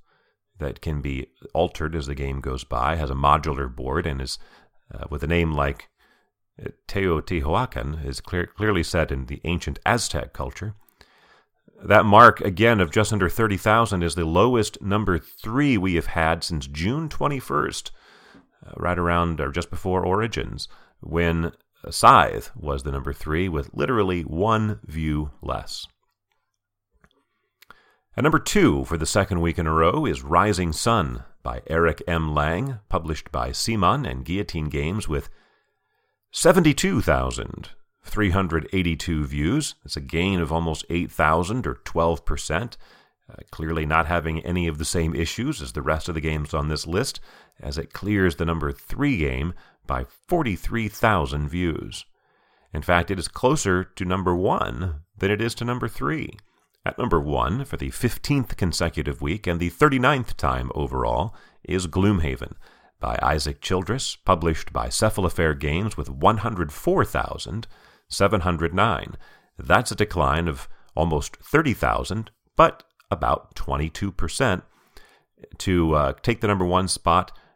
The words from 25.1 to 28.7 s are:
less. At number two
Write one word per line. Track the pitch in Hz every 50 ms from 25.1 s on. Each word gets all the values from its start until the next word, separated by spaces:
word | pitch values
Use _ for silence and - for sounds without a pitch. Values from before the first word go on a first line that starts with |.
| 73 76 76 73 - -
less. | - - 64 - - - - - - - _ _ _ _ _ _ _ _ _ _ _ _ _ _ _ _ _ _ _ _ _ _ _ _ _ _ _ _ _ _ _ _ _ _ - - - _ _ _ _ _ _ _ -
At | - 127
number | 160 - -
two | - - - 208 170 107